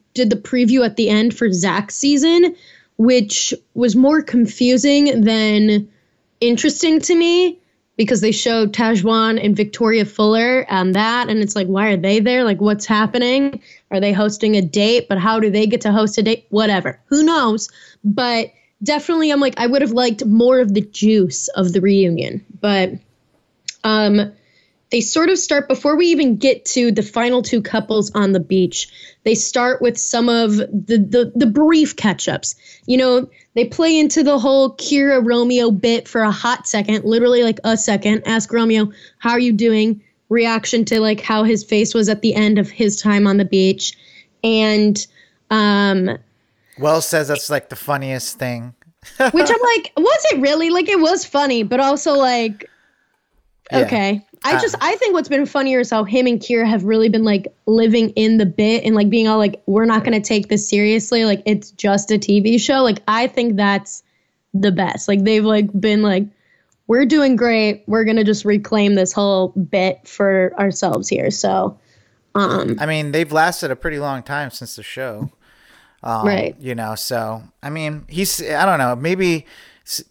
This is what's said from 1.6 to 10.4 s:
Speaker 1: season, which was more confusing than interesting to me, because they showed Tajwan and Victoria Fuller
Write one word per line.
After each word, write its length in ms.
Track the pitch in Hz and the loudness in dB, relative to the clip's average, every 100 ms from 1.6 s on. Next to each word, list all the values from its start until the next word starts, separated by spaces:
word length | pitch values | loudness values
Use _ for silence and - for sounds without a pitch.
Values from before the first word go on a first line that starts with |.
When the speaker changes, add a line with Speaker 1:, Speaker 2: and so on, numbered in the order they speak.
| 185 175 208 - | -2 -2 -4 -4
Speaker 1:
season, 580 | 277 285 320 349 349 349 - - _ - | 0 2 4 4 2 0 -14 -20 _ 0
which 560 | 226 247 208 - - - _ | 2 4 2 -2 -4 -8 _
was 200 | 233 240 | -2 2
more 280 | 208 269 311 | 4 4 4
confusing 960 | 302 240 220 - 247 254 285 285 285 240 | 2 0 0 0 2 2 4 4 4 4
than 640 | 214 220 214 208 214 208 208 _ _ _ _ _ | 2 2 2 2 2 2 -2 _ _ _ _ _
interesting 600 | 233 240 311 294 330 311 | 0 2 0 0 0 0
to 140 | - | 2
me, 440 | 339 339 349 359 349 _ _ _ - | 2 2 2 2 -2 _ _ _ -4
because 240 | 220 226 | 0 0
they 120 | 208 | 0
showed 400 | 208 240 226 208 | 0 0 0 0
Tajwan 640 | 208 226 220 208 226 226 226 | 0 0 0 2 0 0 0
and 100 | 208 202 | 0 0
Victoria 480 | 208 - 226 226 | -2 -2 0 0
Fuller 640 | 208 - 214 220 | 0 -2 0 2